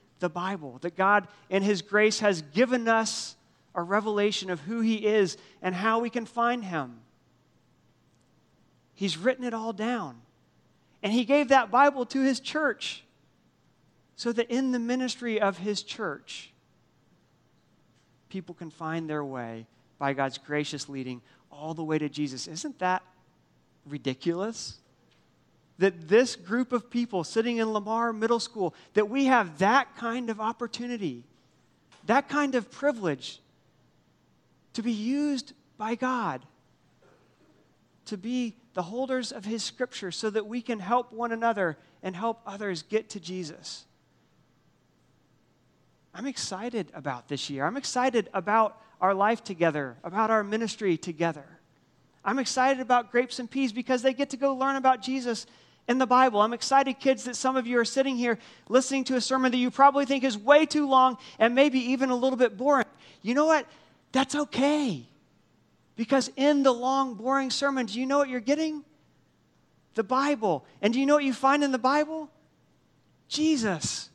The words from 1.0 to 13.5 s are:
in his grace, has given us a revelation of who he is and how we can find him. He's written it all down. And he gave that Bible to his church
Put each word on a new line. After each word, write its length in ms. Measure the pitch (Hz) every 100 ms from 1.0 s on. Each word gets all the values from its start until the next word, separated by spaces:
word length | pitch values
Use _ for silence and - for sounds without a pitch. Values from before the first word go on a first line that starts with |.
| 190 208 185 - _
in 140 | 190
his 180 | 196 196
grace, 380 | - 208 214 214
has 240 | 208 175
given 440 | 147 156 240 254 226
us 480 | 226 220 - - - _ _ _
a 80 | -
revelation 680 | 170 202 214 208 208 208 185
of 100 | 175
who 200 | 147 233
he 240 | 226 214 214
is 320 | 214 185 - - _
and 120 | 180
how 260 | 180 220 226
we 100 | 233
can 140 | 240 226
find 400 | 233 233 247 196
him. 360 | 165 127 117 _ _ _ _ _ _ _ _ _ _ _ _ _ _ _ _ _ _ _
He's 240 | _ 196 156
written 260 | 214 254
it 100 | 247
all 200 | 226 220
down. 480 | 202 220 240 160 117 117 _ _ _ _ _ _ _
And 120 | 190
he 120 | 226 220
gave 220 | 285 269
that 240 | 269 220
Bible 340 | 240 285 277 240
to 140 | 269
his 180 | 269 262
church 640 | - 302 302 214 - - _ _ _ _ _